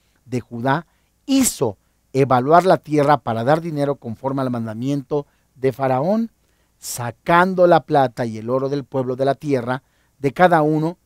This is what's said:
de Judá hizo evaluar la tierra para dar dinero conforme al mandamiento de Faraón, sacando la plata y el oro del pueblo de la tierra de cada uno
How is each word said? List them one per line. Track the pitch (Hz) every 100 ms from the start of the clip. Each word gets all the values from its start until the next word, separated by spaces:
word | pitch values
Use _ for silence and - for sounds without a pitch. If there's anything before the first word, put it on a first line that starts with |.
| _ _
de | - 120
Judá | - 117 131 147 - _ _ _ -
hizo | 269 240 - 117 - _ _ _
evaluar | 135 131 127 135 170
la | 185 160
tierra | - 147 143 147
para | 120 113
dar | 120 165
dinero | 165 147 143 139
conforme | 120 107 135 135
al | 131
mandamiento | 120 113 110 131 143 127 147 - _ _ 131
de | 131
Faraón, | 123 135 127 160 220 226 _ _ _ _ _
sacando | - - 120 - - 170 185 185 175
la | 165
plata | - 151 127 -
y | 120 110
el | 113
oro | 131 135
del | 143
pueblo | 127 135 123 127
de |
la | 135
tierra | 135 151 131 117 131 - _ _ _
de | 139
cada | - 180 165
uno | 151 156 160 175